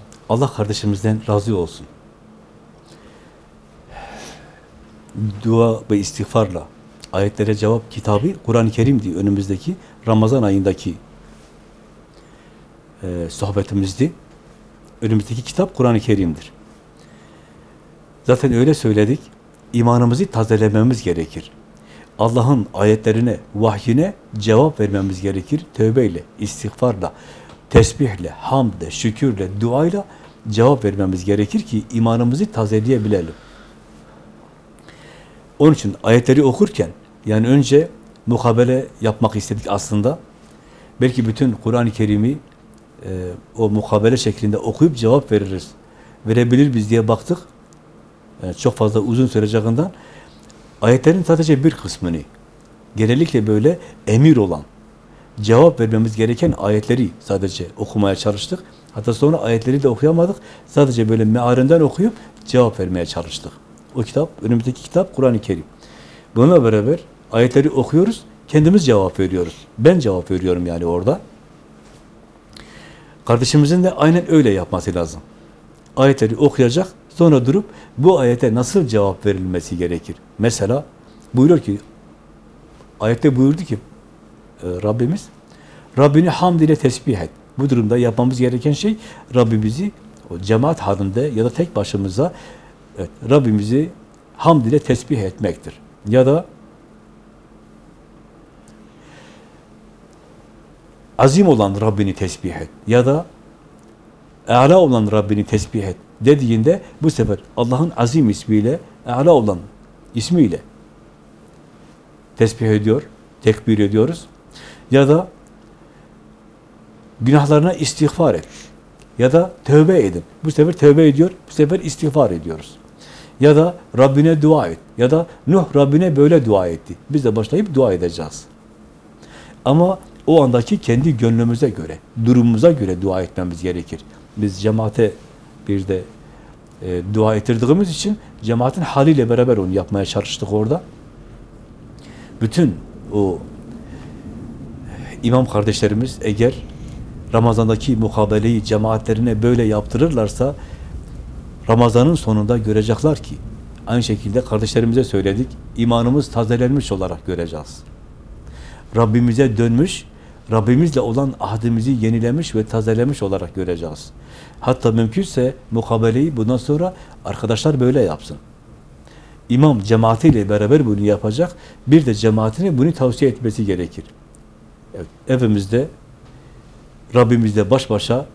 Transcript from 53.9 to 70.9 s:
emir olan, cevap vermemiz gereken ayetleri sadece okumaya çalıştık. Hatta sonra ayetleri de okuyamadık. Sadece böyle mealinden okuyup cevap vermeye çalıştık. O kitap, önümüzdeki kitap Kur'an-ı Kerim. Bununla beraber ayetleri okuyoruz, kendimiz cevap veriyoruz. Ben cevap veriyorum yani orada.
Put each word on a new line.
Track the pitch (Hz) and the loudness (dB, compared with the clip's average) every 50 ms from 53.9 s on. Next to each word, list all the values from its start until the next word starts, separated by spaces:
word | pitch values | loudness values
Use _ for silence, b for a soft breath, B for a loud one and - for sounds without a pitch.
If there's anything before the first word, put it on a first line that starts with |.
| B B - | B B -4
emir | - 107 120 143 160 147 | 0 2 6 6 6 6
olan, | 123 101 90 82 73 73 - - - - - - - b b b b b b b - | 6 4 0 -2 -6 -10 -16 -20 -20 -20 -20 -20 -20 b b b b b b b -6
cevap | 104 104 113 120 160 170 143 120 | 0 4 6 6 6 6 4 2
vermemiz | 113 110 113 110 113 113 107 | -2 0 0 0 0 -2 -2
gereken | 107 113 110 120 - 170 165 - | -2 -2 -2 0 0 -2 -2 -2
ayetleri | - 92 101 104 107 104 - 120 131 120 87 - - | -2 -2 0 0 0 0 0 0 0 0 -4 -6 -10
sadece | - - 101 95 98 92 - - 90 82 - | -8 -6 -4 -4 -4 -6 -6 -8 -12 -12 -10
okumaya | - 107 - - 110 104 98 95 | -12 -10 -6 -4 -2 0 0 -2
çalıştık. | - - 107 101 101 - - 185 180 - B B B B B B | -2 -4 -4 -4 -6 -8 -10 -10 -12 -12 B B B B B B
Hatta | 113 110 123 113 | -8 -4 -4 -2
sonra | - 139 147 165 | 0 2 0 0
ayetleri | - - 113 117 113 113 123 131 143 139 | 0 -2 -2 -2 -2 0 -2 -2 0 0
de | |
okuyamadık. | - 117 - 143 156 165 165 170 185 202 - B B B B B | 0 0 2 0 0 2 2 0 0 -2 -6 B B B B B
Sadece | B - 147 143 131 120 117 113 107 | B 0 2 2 2 2 0 0 0
böyle | 113 110 110 | 2 2 2
mealinden | 107 110 123 120 120 123 127 127 139 165 170 | 2 2 2 2 2 2 2 4 4 4 4
okuyup | 156 135 - - 190 226 220 B B B B B - | 4 2 0 0 -2 -2 -2 B B B B B -10
cevap | - - 127 123 113 104 - | -2 2 2 2 2 0 -4
vermeye | 95 90 92 87 85 | -6 -4 -2 -4 -4
çalıştık. | 82 - 85 82 - - - - - - - - - - - - - - | -4 -6 -10 -10 -10 -12 -14 -16 -16 -20 -20 -20 -20 -20 -20 -20 -12 -8
O | 127 | -8
kitap, | 117 - - 135 156 170 - - | -6 -4 -2 -2 -2 -2 -6 -6
önümüzdeki | - 110 120 117 117 131 127 - - | -2 0 0 0 0 -4 -6 -8 -10
kitap | - - 180 190 185 - | -4 -2 -2 -2 -2 -2
Kur'an-ı | - 131 127 117 107 | 0 0 2 2 0
Kerim. | - - 95 80 76 - - B B B B B B B B B B B - | -2 -4 -6 -6 -8 -16 -20 B B B B B B B B B B B 2
Bununla | 113 123 160 180 165 120 | 4 4 6 6 6 4
beraber | 113 110 107 104 123 160 170 - - - _ _ - | 4 2 2 2 0 -2 -4 -4 -16 -20 _ _ -4
ayetleri | - 113 120 123 - 156 139 151 | 0 2 2 4 4 2 2 2
okuyoruz, | 143 131 117 - 143 160 190 220 226 - - - - - _ | 0 -2 -2 0 2 2 2 2 -2 -6 -10 -20 -20 -20 _
kendimiz | - - 151 151 165 190 208 160 | 0 2 4 4 6 4 4 4
cevap | 131 113 101 95 92 - - | 4 4 4 2 0 0 -2
veriyoruz. | 95 87 95 90 87 82 - - - - - | -2 -2 0 -2 -4 -4 -6 -16 -20 -18 -4
Ben | - 113 160 185 180 | 2 4 4 4 4
cevap | 131 107 95 90 87 - | 2 0 -2 -2 -4 -4
veriyorum | 95 90 95 92 87 87 90 | -4 -2 0 -2 -2 -2 -2
yani | 87 85 85 87 | -6 -6 -4 -4
orada. | 85 | -4